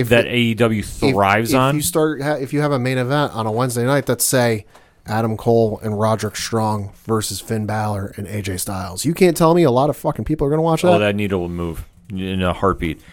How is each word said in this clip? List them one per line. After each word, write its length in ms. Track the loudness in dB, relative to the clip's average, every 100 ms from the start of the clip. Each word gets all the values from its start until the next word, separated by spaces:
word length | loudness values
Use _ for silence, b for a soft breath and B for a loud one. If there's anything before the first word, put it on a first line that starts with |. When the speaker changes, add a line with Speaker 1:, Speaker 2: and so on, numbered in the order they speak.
Speaker 1:
if 80 | 4
Speaker 2:
that 160 | 4 4
Speaker 1:
it, 60 |
Speaker 2:
A 40 | 2
E 180 | 2
W 260 | 2 2 2
Speaker 1:
if, 60 | -4
Speaker 2:
thrives 680 | -2 0 4 4 4 2
Speaker 1:
if 60 | 2
Speaker 2:
on. 180 | 2 0
Speaker 1:
you 60 |
start 400 | 0 0 0 0
ha-, 100 | -4 -4
if 160 | -2
you 80 | -2
have 120 | 0
a 60 | 0
main 200 | 0 0
event 360 | 0 0 -2
on 120 | -2 -2
a 60 |
Wednesday 320 | 0 -2 0
night 220 | 0 0 0
that's, 180 | -2
say, 400 | 0 2 2 0 -6 -20 _ _ -6
Adam 300 | -2 -2 -2
Cole 420 | 2 4 4 0
and 160 | -4 0
Roderick 340 | 0 0 -4 -6
Strong 560 | -4 -2 0 -2 -6 -14
versus 360 | -4 -2 -2 -8
Finn 260 | -6 -4 -4
Balor 480 | -4 -4 -4 -8 -10
and 100 | -10
A 140 | -8
J 160 | -6 -6
Styles, 480 | -6 -8 -8 -4
you 80 | -4
can't 220 | 4 2 4
tell 180 | 4
me 100 | 4
a 60 | 4
lot 200 | 4 2
of 60 | 0
fucking 280 | -4 -4
people 220 | -4 -2 0
are 40 |
gonna 120 | 0
watch 200 | 0 2
that. 100 | 2
Speaker 2:
Oh, 60 | 4
that 160 | 2
needle 260 | 0 0 -2
will 80 | -2
move 360 | -4 -6 -6 -12 _ -12
in 320 | -8 -4 0
a 100 | 0
heartbeat. 480 | 2 0 0 -4 -6 b